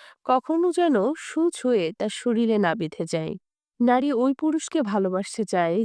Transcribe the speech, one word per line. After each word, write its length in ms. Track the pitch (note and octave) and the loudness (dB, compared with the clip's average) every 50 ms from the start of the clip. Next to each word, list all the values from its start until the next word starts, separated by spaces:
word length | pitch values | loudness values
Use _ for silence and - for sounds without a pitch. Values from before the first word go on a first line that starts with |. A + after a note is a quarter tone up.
| - - - _ - | -20 -20 -20 _ -2
কখনো 420 | - B3+ C4 - - D#4 E4 F4 F4+ | 0 0 0 0 0 0 0 2 0
যেন 240 | E4 - F4 E4+ C#4 G#3 F#3 B3 D#4 - | 2 2 2 2 4 2 2 0 -2 -4
সূচ 360 | - - - D#4 D#4+ F4 - - | -8 -8 -2 0 0 0 0 -2
হয়ে 240 | - B3+ B3 G#3+ F3 D#3+ - | -2 0 0 2 0 -2 -2
তার 180 | - - G#3+ - | -4 -6 -6 -6
শরীরে 440 | - - B3 A#3 A3 A#3+ A3+ A3+ G#3 | -4 -2 0 0 2 2 2 2 2
না 140 | G3+ E3+ D#3+ | 2 2 2
বিঁধে 280 | A#3 E3+ D#3 - - E3+ | 0 -4 -6 -6 -6 -6
যায়। 280 | E3 - E3 D#3+ D#3+ D#3+ F#3 _ _ _ _ _ _ _ - | -4 -4 -4 -4 -4 -8 -10 _ _ _ _ _ _ _ 0
নারী 300 | A#3+ A#3+ B3 B3+ C4+ C#4+ C#4+ | 2 4 4 4 2 0 0
ওই 180 | A3+ B3 C4+ C#4 | 2 2 0 0
পুরুষকে 460 | - - D#4 D4+ D#4+ - - - E4 | 0 0 -2 -2 -2 -4 -4 -2 -2
ভালোবাসতে 640 | C4+ G3+ G3+ G#3 G3 F#3 F#3 F#3 G3 - - - A3 | -2 0 0 0 0 0 -2 -2 -4 -6 -6 -6 -6
চায় 300 | - - F3+ F3 E3 E3+ G3+ | -2 0 0 0 2 0 0